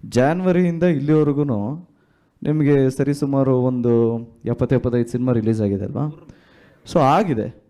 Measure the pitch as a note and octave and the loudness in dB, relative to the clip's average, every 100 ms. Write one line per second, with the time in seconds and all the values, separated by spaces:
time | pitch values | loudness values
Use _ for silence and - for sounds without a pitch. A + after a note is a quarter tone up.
0 | - A#2 C3 E3+ F#3 F3+ F3+ E3+ F3+ D3+ | -2 0 2 0 0 2 0 0 0 0
1 | C#3+ D#3 D3 C#3+ D3 A2 G2+ D#3 F3+ _ | 2 2 2 0 -2 -2 -4 -8 -12 _
2 | _ _ _ _ - D3+ C#3+ C#3+ C3 C3 | _ _ _ _ -4 0 2 4 2 0
3 | C#3 C#3 C#3 C#3 C3+ B2+ B2+ B2+ A#2+ A#2 | -2 -2 -2 0 2 2 0 0 2 2
4 | A2+ A#2 A#2 - - A#2 B2+ C3 B2+ A#2+ | 2 -2 -8 -12 -6 -4 0 0 0 -2
5 | A#2+ A#2+ B2+ A#2+ A2 A2 G#2 G2 G#2 - | -2 -2 0 0 0 0 0 -2 -4 -6
6 | D3+ D3+ - - _ _ _ _ - E3+ | -8 -8 -20 -20 _ _ _ _ -4 2
7 | C3+ D#3 G3+ A#2 G#2+ - | 4 2 0 -2 -4 -10